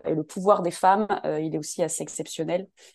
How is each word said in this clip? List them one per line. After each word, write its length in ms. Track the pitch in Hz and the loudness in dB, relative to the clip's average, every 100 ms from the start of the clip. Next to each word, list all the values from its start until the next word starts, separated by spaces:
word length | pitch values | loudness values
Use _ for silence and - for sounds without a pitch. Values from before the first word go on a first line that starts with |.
| 147 | -2
et 100 | 160 | -2
le 80 | |
pouvoir 380 | 156 - 185 202 | -2 0 4 4
des 100 | 170 | 4
femmes, 380 | - 185 196 214 185 156 | 2 4 4 2 -2 -2
euh, 160 | 151 | -2
il 140 | 160 156 | -2 -4
est 40 | |
aussi 240 | 151 - | -6 -4
assez 200 | 160 - | -2 -2
exceptionnel. 640 | 156 - 151 - 160 180 190 _ - | -8 -8 -8 -6 -2 -2 -4 _ -20